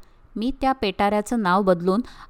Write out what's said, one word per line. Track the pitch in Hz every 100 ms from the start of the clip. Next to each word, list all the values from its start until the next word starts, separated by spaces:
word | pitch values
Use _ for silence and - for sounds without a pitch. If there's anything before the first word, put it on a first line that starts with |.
| - - - -
मी | 233 262
त्या | 269
पेटाऱ्याचं | 262 208 180 202 208 208 247
नाव | 196 185
बदलून | 196 180 175 190 247 - -